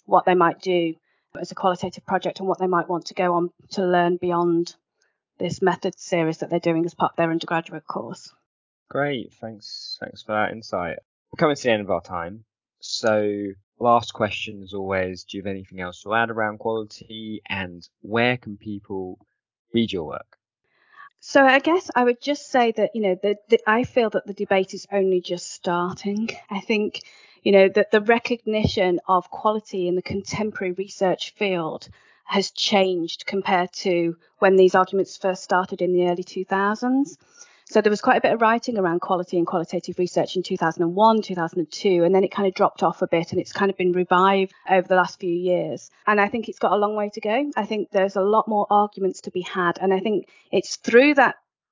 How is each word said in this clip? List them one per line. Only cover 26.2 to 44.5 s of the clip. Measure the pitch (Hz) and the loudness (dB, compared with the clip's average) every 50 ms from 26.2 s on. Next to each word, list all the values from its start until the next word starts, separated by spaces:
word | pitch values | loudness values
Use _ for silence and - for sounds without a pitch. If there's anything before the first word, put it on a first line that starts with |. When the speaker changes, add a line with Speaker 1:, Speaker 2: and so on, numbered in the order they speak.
| 226 226 - - - - | -4 -6 -8 -12 -12 -10
Speaker 1:
I | 202 196 | -10 -8
think, | - - 226 208 214 - - - - - - - - - _ _ - | -4 -2 -2 -2 -2 -4 -6 -10 -14 -18 -20 -20 -20 -20 _ _ 2
you | 208 | 4
know, | 196 196 190 190 | 6 8 8 6
that | 196 214 196 - | 6 2 2 4
the | - 214 | 2 2
recognition | 208 214 233 233 - - 247 226 - 220 214 214 214 - - 220 185 180 175 170 - - | 4 4 2 2 0 -2 -6 -4 -2 -2 -2 0 0 0 0 2 2 2 2 0 0 2
of | 185 180 - - | 0 0 0 -2
quality | - - - 214 214 214 - - - 190 175 175 | -6 -2 0 0 0 -2 -4 -8 -6 -4 -2 -2
in | 175 | -2
the | 185 | -2
contemporary | - - - 202 190 - - - 214 214 - - 202 180 180 | -2 -4 -6 -8 -6 -6 -6 -4 -4 -4 -4 -4 -6 -4 -4
research | 190 196 202 - - 196 185 165 - - - - | -6 -8 -8 -4 -2 0 0 0 0 -4 -8 -6
field | - 208 196 185 170 160 156 - - - - - _ _ _ _ _ _ | -4 -2 -2 0 -2 -2 -4 -6 -10 -12 -18 -20 _ _ _ _ _ _
has | - - 202 190 - | -4 -2 -2 -2 -2
changed | - - - - 220 196 190 190 180 175 165 170 - - - | -4 -4 -2 2 2 2 2 2 0 -2 -4 -6 -8 -10 -10
compared | - - 196 185 - 196 175 180 185 - | -6 -6 -4 -2 0 0 0 0 -2 -6
to | - - 196 175 175 170 170 165 - _ _ _ - | -6 -2 0 0 2 0 0 -2 -6 _ _ _ 0
when | 208 190 190 | 2 4 6
these | 190 185 185 - | 8 6 6 6
arguments | 185 185 - 202 196 175 - - - | 4 2 2 0 -2 -2 -4 -6 -6
first | - 190 180 - - | -4 -4 -4 -4 -4
started | - 196 180 190 - 196 - | -2 0 0 0 -2 -4 -4
in | 180 180 180 | -2 0 2
the | 175 180 175 | 2 2 2
early | 175 180 185 | 0 -2 -4
two | - - 190 190 | -8 -8 -10 -6
thousands. | - 196 190 196 202 214 - 247 247 262 269 285 - - - _ _ _ - - - _ _ _ | -4 -2 0 0 0 -2 -2 -2 0 0 0 0 -2 -6 -12 _ _ _ -20 -20 -20 _ _ _
So | - - 220 | -2 2 2
there | 208 214 | 4 4
was | 208 196 | 2 2
quite | - 254 254 285 | 2 2 2 4
a | |
bit | - - - | 2 2 2
of | 226 | 2
writing | 233 220 226 233 - 254 233 208 | 2 2 2 2 -2 -4 -2 0
around | 190 170 165 175 | 0 0 0 -2
quality | - - 190 175 180 - - 175 | -2 -2 -2 -2 -2 -2 -2 -2
and | 170 - | 0 0
qualitative | - 175 165 - - 175 - - 175 - | 0 -2 -2 -4 -6 -8 -6 -6 -4 -4
research | 180 175 - 175 139 - - | -4 -2 0 -2 -2 -2 -2
in | 180 175 | -6 -4
two | - 190 175 | -4 -2 -2
thousand | 170 165 160 - 175 | 0 0 0 0 0
and | 165 175 | 0 2
one, | 196 220 226 226 220 | 4 6 6 6 4
two | 190 - 185 | 0 -4 -4
thousand | 180 165 165 - 180 | -4 -4 -4 -2 -4
and | 160 - | -6 -6
two, | - - - 202 185 170 170 | -4 -2 0 2 4 4 4
and | 170 190 | 4 4
then | 190 196 | 4 2
it | 180 | 2
kind | - - 202 190 | 0 -2 -2 -2
of | 185 | 2
dropped | - 196 - - - 190 | 2 2 2 2 2 0
off | 165 - - | 0 0 0
a | 190 - | -2 0
bit, | - 165 165 - | 0 0 0 -2
and | - 185 | -4 -4
it's | 170 - - | -4 -4 -2
kind | - 202 196 | -2 0 0
of | 190 - | 0 0
been | 185 180 175 | 0 0 0
revived | 180 180 - 180 180 185 196 196 196 190 190 | 0 0 2 4 4 4 4 4 2 0 -2